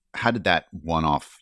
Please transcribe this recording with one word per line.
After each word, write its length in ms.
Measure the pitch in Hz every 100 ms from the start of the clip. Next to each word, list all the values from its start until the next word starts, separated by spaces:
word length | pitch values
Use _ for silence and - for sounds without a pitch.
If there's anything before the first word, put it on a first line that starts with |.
| _
how 160 | - 120
did 140 | 117
that 220 | 92 85 -
one-off, 640 | 92 76 80 78 71 - -